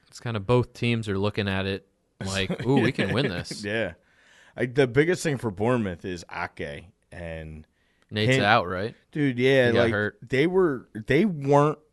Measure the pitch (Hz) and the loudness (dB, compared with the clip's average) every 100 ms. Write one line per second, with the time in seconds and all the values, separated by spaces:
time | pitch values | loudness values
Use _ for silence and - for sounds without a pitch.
0 | _ - 120 113 92 123 117 - 120 117 | _ -14 -8 -6 0 2 0 -2 0 0
1 | 104 98 101 110 101 95 95 98 _ _ | 0 -2 -2 -2 -2 -2 -2 -4 _ _
2 | _ - 95 95 - 185 120 139 113 - | _ -10 -6 -2 -2 -2 2 2 2 0
3 | 101 101 139 87 - 107 101 113 95 - | -2 0 -2 -4 -8 -8 -6 -4 -4 -8
4 | _ _ _ _ _ - 127 123 131 123 | _ _ _ _ _ -6 -2 0 2 2
5 | 165 180 165 135 117 90 110 127 101 85 | 2 0 -2 -4 -4 -2 0 0 -2 -6
6 | 98 87 82 85 90 - 78 73 87 _ | -8 -10 -10 -10 -8 -8 -10 -10 -16 _
7 | _ 90 85 82 78 78 78 _ _ _ | _ -14 -12 -10 -12 -16 -20 _ _ _
8 | - 107 110 131 101 117 90 92 107 - | -8 -2 2 4 4 4 2 -4 -6 -10
9 | _ 156 139 123 131 135 123 117 117 104 | _ -2 -2 2 4 4 4 4 2 2
10 | 104 - 117 131 170 185 175 123 - 110 | -2 -4 -4 0 2 2 2 0 -8 -8
11 | - 139 214 156 139 143 151 147 _ | 0 2 2 0 4 4 4 0 _